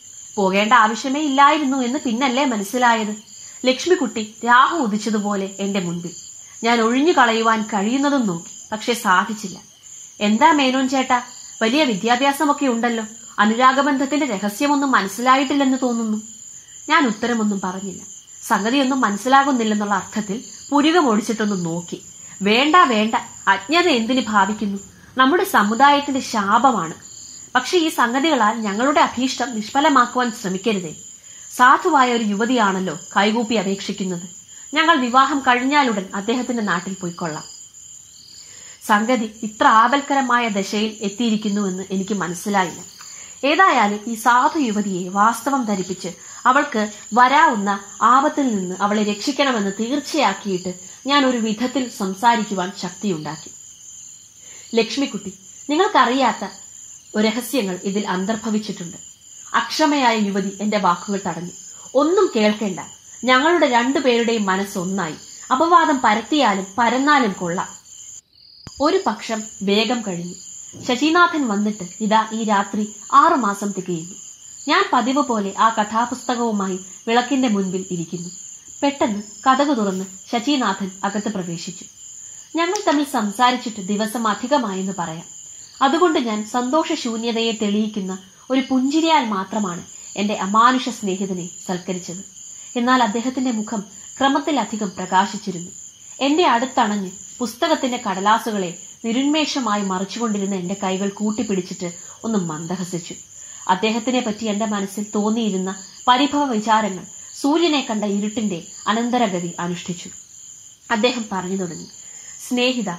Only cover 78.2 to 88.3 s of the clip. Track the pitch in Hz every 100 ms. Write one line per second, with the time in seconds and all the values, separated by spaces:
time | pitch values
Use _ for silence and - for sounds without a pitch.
78.2 | 175 - - - - - 285 277 277 208
79.2 | - - 269 262 294 233 202 190 185 -
80.2 | - 233 285 285 208 190 190 - 202 208
81.2 | 214 202 175 170 185 - - - - -
82.2 | - - - 311 339 403 359 294 285 247
83.2 | 208 220 247 247 247 208 185 208 220 240
84.2 | 220 202 247 285 214 190 190 180 165 165
85.2 | - - - - - - 269 330 349 320
86.2 | 233 214 214 247 247 311 320 302 233 226
87.2 | 233 226 226 220 208 208 214 208 185 190
88.2 | -